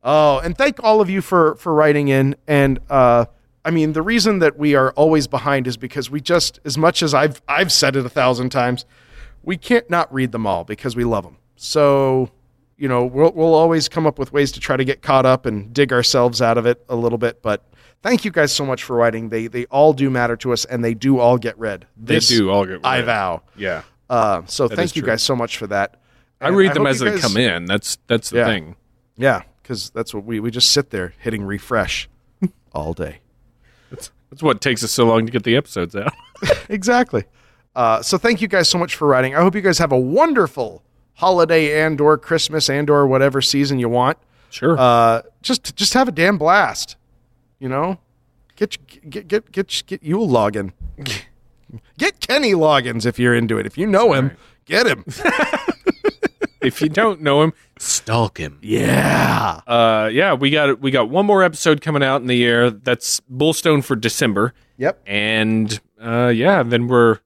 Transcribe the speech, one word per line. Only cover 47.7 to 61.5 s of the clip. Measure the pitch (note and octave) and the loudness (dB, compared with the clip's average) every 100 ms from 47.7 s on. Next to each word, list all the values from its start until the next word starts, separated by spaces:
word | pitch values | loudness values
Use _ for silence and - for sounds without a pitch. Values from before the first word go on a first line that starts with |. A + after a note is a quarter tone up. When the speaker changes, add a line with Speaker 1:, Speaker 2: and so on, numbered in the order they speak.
| C3 E3 F#3+ _ _ _ _ _ _ | -4 -4 -6 _ _ _ _ _ _
Speaker 1:
get, | G#3 - C#3+ - D3+ | -6 -6 _ -20 -16
get, | A#2+ F#3+ | -16 -6
get, | G#3 - | -6 -6
get, | - F#3+ - - | -8 -6 -6 -8
get | F#3+ | -12
Yule | D#3 F#3 G#3+ | -4 -2 2
login. | B2 G#2 G#2+ G2 - - - | 2 0 -2 -10 -12 -16 -12
<laughs> | C#3 G#2 - _ _ _ _ A#2 _ _ | -10 -10 -12 _ _ _ _ -20 _ _
Get | E4 - | -4 -4
Kenny | - C4+ C4 | -2 0 2
Loggins | F#3 D#3 D3 B2 A#2 | 2 4 2 0 -2
if | A2 A#2 | -2 0
you're | B2 | 2
into | A#2+ A#2 A2 | 2 2 -2
it. | G2+ | -4
If | - | -6
you | G3+ | 0
know | G3 A#3 | 2 4
him, | C#3 C3+ | 2 0
Speaker 2:
Right. | - _ _ _ | -4 _ _ _
Speaker 1:
get | F3+ A#3+ | 0 0
him. | B2+ - | -2 -6
<laughs> | C3 - B4+ - - - - - - G#4 - G#4 _ - _ | -6 -4 -2 -2 -4 -6 -6 -4 -2 -4 -4 -8 _ -10 _
Speaker 2:
If | D3 - | -4 -2
you | D#3 | -4
don't | D#3 A3 F3+ | 0 0 0
know | D3+ C#3 | 0 2
him, | D#3+ - _ _ | 2 -2 _ _
stalk | - - - A2+ A2 - | -6 -6 -2 -2 -2 -4
him. | D2+ C#2+ | -12 -12
Speaker 1:
Yeah. | G#2 - - - - - - - G2+ E2 - | -6 -2 0 0 2 0 0 0 -2 -6 -2
Speaker 2:
Uh, | A#2+ A2+ A2 A2 | 2 4 2 0
yeah, | A#2 F#3+ | 0 0
we | C#3+ C#3 | 0 0
got, | D3+ D3 C3 | 2 0 0
we | C3+ | -2
got | C3+ A2+ | 0 0
one | D#3 G#3 | 0 2
more | G3+ | 2
episode | F3+ | 2